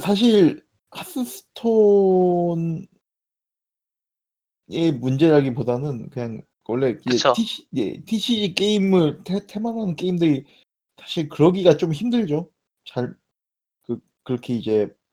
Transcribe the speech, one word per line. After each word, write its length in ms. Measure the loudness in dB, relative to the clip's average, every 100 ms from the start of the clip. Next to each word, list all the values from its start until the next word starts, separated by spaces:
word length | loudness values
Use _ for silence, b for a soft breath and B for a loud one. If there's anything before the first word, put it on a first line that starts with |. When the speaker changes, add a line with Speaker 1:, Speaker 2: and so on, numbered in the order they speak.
Speaker 1:
사실 600 | 0 2 4 6 4 2 _ _ _
하스스톤의 2000 | -18 -12 -10 -10 -12 -20 -6 0 4 6 6 4 4 2 2 -2 -2 -4 -6 -12 _ _ _ _ _ _ _ _ _ _ _ _ _ _ _ _ _ -10 -2 0 0
문제라기보다는 1080 | -2 2 4 4 2 -2 -2 -4 -4 -8 -10
그냥 320 | -10 -10 -12 -16 _ -6
원래 260 | -2 -2
이게 200 | -2 -2
Speaker 2:
그쵸. 220 | 0 2
Speaker 1:
티씨, 340 | 0 -2 -10 _ -6
예, 260 | -6 -8
티씨 500 | -8 -6 -2 -2 -2 -2
게임을 680 | -2 0 2 2 2 -2
테-, 220 | -8 -8 -8
테마로 340 | -10 -8 -6
하는 140 | -8 -6
게임들이 500 | -4 0 2 0 b b _ _ _ _
사실 300 | -10 -8 -6
그러기가 480 | 2 2 6 4 4
좀 160 | 0
힘들죠. 560 | -4 -2 -2 -2 -4 -6 _ _ _ -10
잘, 300 | -6 -6 -10 _ _ _ _ _ _
그, 160 | -12 -12 _ _
그렇게 300 | -8 -6 -4 -6
이제 320 | 0 0 0 -6 _